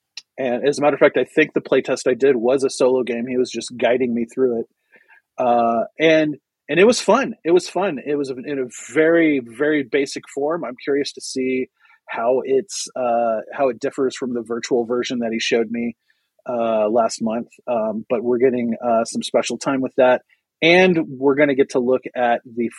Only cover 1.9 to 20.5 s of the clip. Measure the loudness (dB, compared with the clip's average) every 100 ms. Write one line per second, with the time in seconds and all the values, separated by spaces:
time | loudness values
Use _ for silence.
1.9 | -2 -2 2 2 2 2 0 0 0 2
2.9 | 2 -2 -6 -4 -2 -2 -4 -10 -2 0
3.9 | 2 0 -2 -4 0 0 0 -6 _ _
4.9 | _ _ _ _ -4 0 2 2 0 -4
5.9 | 0 2 4 2 -4 _ _ -4 4 4
6.9 | 4 2 2 0 -6 0 0 0 -4 -4
7.9 | -4 -4 -4 -4 -8 -8 -6 -6 -10 -4
8.9 | 2 4 4 4 2 -2 -4 0 0 0
9.9 | -2 -2 -6 -10 -6 -4 -4 -6 -8 -2
10.9 | -2 -2 -8 -10 -4 -2 -2 -4 _ _
11.9 | _ -12 -4 0 0 2 0 -2 -10 -10
12.9 | -4 0 0 0 -2 -6 -2 -2 -2 -6
13.9 | -2 -4 -2 -6 -6 -6 -8 -2 -2 0
14.9 | -2 -2 -4 -4 -4 -2 0 0 -2 -4
15.9 | -8 _ _ _ _ -8 -4 0 0 2
16.9 | 2 0 -2 -4 -4 -8 _ -4 -2 -2
17.9 | -6 -4 -2 0 2 2 2 -2 -4 0
18.9 | 0 0 -6 -2 -2 -2 -4 -4 -4 -2
19.9 | 2 4 4 -2 _ _